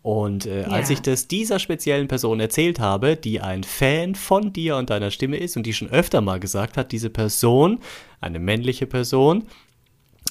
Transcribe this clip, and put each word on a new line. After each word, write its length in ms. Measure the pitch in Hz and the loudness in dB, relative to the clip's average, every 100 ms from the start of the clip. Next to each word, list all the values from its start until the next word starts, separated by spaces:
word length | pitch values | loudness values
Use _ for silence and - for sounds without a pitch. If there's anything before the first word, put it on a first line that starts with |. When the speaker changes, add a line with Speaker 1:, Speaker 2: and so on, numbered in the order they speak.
Speaker 1:
Und, 420 | 113 107 104 101 104 | -2 0 0 -2 -4
äh, 180 | 98 98 | -4 -2
als 180 | 101 135 | 0 0
Speaker 2:
Ja. 60 | |
Speaker 1:
ich 80 | 135 | 0
das 260 | 135 131 - | 0 -2 -2
dieser 320 | 185 220 202 | -2 0 -2
speziellen 480 | - 160 - 143 139 | -2 -4 0 0 0
Person 320 | 127 117 113 | 0 0 0
erzählt 400 | 110 - 170 170 | 0 2 0 2
habe, 380 | 104 98 131 160 | 0 2 2 0
die 240 | 110 107 | -2 -4
ein 240 | 98 92 95 | -4 -6 -6
Fan 500 | - 135 156 175 190 | 0 2 2 -2 -4
von 380 | - 196 208 | 0 2 0
dir 240 | 190 160 139 | -2 -2 -2
und 120 | 127 | 0
deiner 220 | 104 101 | -2 -2
Stimme 240 | - 135 147 | -2 -2 -2
ist 220 | 175 127 | -4 -4
und 60 | |
die 100 | 113 | -4
schon 160 | 110 107 | -4 0
öfter 320 | 135 180 160 | 2 4 2
mal 180 | 101 92 | 2 -2
gesagt 380 | 95 101 107 - | -4 -4 -2 -4
hat, 160 | 127 | -4
diese 160 | 110 113 | -4 -4
Person, 720 | 110 107 - 120 127 170 240 - - - - | -2 -2 2 4 6 6 2 -6 -18 -20 -12
eine 180 | 85 82 | -8 -4
männliche 460 | 90 110 123 127 135 | 0 0 0 -2 -2
Person, 560 | 127 120 135 143 190 - - _ _ _ _ _ _ - | -2 2 4 6 4 -2 -14 _ _ _ _ _ _ -8